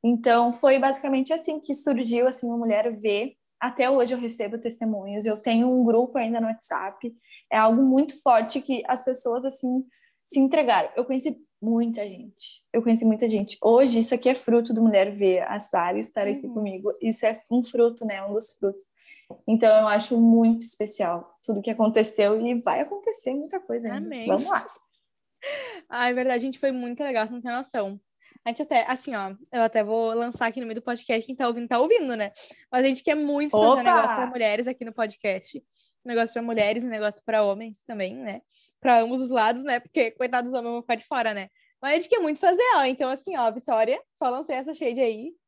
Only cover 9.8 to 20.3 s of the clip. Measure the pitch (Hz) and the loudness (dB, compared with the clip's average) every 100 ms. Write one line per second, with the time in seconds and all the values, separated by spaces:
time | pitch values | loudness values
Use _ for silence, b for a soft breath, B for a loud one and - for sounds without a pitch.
9.8 | 262 b b b - 277 269 311 254 196 | -4 b b b -4 2 4 4 2 2
10.8 | - - 247 262 294 - _ _ 214 226 | 0 -4 -2 -2 -4 -8 _ _ -2 0
11.8 | 233 226 208 185 208 _ - - _ 233 | 0 -4 -8 -12 -18 _ -16 -16 _ -2
12.8 | 233 226 226 220 233 214 202 - 214 240 | 2 2 2 2 0 0 -2 0 4 6
13.8 | 269 233 226 247 247 254 - 233 233 220 | 6 4 2 2 0 0 2 2 2 2
14.8 | 226 202 196 202 196 185 - 208 - 180 | 4 4 2 2 2 2 0 -6 -2 -2
15.8 | 175 196 226 - 202 277 262 226 208 190 | 0 -4 -6 -4 -4 -4 -6 -6 -6 -4
16.8 | 202 - 226 220 220 220 _ 240 240 233 | -6 -4 -4 0 -2 -2 _ -2 0 2
17.8 | 233 233 220 196 196 208 - - 196 196 | 2 2 -8 -6 -4 -6 -6 -4 -4 -4
18.8 | - B B B B - - 226 226 214 | -20 B B B B -12 0 4 6 6
19.8 | 214 208 220 233 233 | 6 0 2 4 6